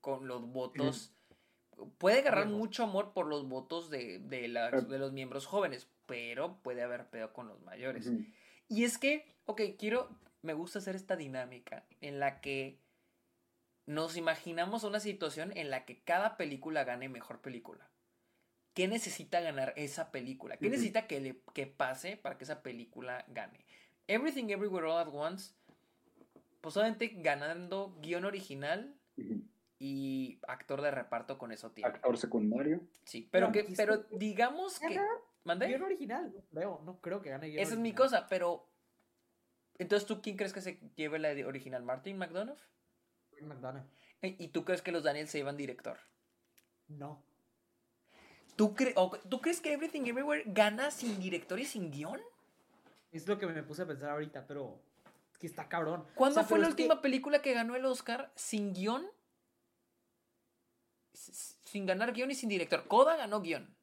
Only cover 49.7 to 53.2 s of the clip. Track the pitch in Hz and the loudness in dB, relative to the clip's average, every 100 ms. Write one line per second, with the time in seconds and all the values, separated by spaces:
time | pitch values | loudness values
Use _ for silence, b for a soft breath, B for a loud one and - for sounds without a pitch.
49.7 | 285 311 311 240 240 285 302 226 196 208 | 0 -2 -2 -2 0 0 0 2 6 6
50.7 | 214 285 - 240 196 185 175 - 185 285 | 6 -2 0 -2 -2 0 -2 -2 -4 -2
51.7 | 226 170 139 156 339 480 _ _ _ _ | -4 -4 -4 -6 -8 -10 _ _ _ _
52.7 | _ - _ _ 165 | _ -20 _ _ -8